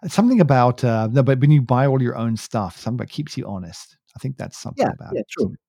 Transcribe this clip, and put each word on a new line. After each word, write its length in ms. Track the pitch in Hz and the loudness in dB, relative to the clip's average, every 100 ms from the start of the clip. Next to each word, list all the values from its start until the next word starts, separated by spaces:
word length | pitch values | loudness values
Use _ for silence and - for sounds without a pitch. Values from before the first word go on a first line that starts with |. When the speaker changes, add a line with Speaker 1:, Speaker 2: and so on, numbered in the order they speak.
| 185 | -2
Speaker 1:
Something 340 | - 233 254 | 0 4 4
about, 440 | 156 131 123 123 | 4 6 4 2
uh, 240 | 123 113 110 | -2 0 2
no, 120 | 131 | 2
but 160 | 131 135 | 2 4
when 120 | 143 | 4
you 100 | 151 | 4
buy 260 | 123 123 139 | 4 2 2
all 140 | 135 | 0
your 140 | 120 113 | -2 -2
own 220 | 117 113 | -4 -4
stuff, 400 | - 117 95 - | -4 -4 -6 -8
something 200 | - 120 | -8 -8
that 140 | 107 | -8
keeps 240 | - 147 - | -10 -10 -10
you 120 | 123 | -10
honest. 500 | 98 87 - - _ _ - | -10 -12 -18 -20 _ _ -14
I 40 | |
think 180 | 131 135 | -12 -10
that's 200 | - - | -14 -12
something 280 | - - 120 | -16 -4 -4
Speaker 2:
Yeah, 80 | |
Speaker 1:
about 200 | - - | -4 -10
Speaker 2:
yeah, 80 | 370 | -10
Speaker 1:
it, 60 | - | -10
Speaker 2:
true. 160 | - 196 | -6 -6
Speaker 1:
isn't 80 | |
it? 60 | - | -6